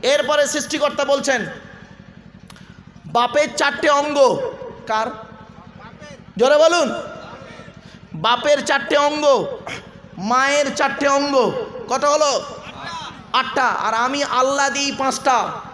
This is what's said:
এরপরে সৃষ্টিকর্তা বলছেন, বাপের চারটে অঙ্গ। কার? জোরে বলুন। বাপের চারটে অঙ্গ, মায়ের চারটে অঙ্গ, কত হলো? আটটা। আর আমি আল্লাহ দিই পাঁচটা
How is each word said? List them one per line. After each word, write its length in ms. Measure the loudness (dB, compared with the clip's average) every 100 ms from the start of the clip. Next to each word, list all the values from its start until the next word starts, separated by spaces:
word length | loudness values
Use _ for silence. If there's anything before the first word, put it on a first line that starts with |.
এরপরে 440 | 2 0 2 2 2
সৃষ্টিকর্তা 580 | -2 -4 -2 -2 0
বলছেন, 420 | 0 0 0 -2 -2 -10 -18 -20 -20 -20 -20 -20 -20 -20 -20 -20 -20 -20 -20 -20 -2
বাপের 500 | 0 2 2 0 0
চারটে 320 | 0 2 2
অঙ্গ। 300 | 2 2 4 4 4 -4 -8 -14 -14 -4
কার? 200 | -2 -2 -8 -16 -20 -20 -20 -20 -20 -20 -20 -20 -20 -14 0
জোরে 180 | 4 6
বলুন। 380 | 6 4 0 -2 -10 -14 -16 -18 -18 -18 -20 -20 -20 -20 -16
বাপের 520 | -4 0 2 2 2 2
চারটে 300 | -2 2 2
অঙ্গ, 500 | 2 2 4 4 2 -8 -12 -14 -16 -20 -20 -10
মায়ের 580 | -2 2 2 2 0 0
চারটে 320 | -2 0 2
অঙ্গ, 440 | 2 2 2 2 0 -8 -10 -4
কত 160 | 0
হলো? 380 | 2 2 2 0 -6 -14 -16 -14 -12 -12 -12 -16 -2
আটটা। 300 | -2 0 0
আর 320 | 0 0 -2
আমি 300 | 0 0 -2
আল্লাহ 440 | -2 0 2 2 0
দিই 240 | 0 -4
পাঁচটা 560 | -2 -2 0 2 2 0 -6 -12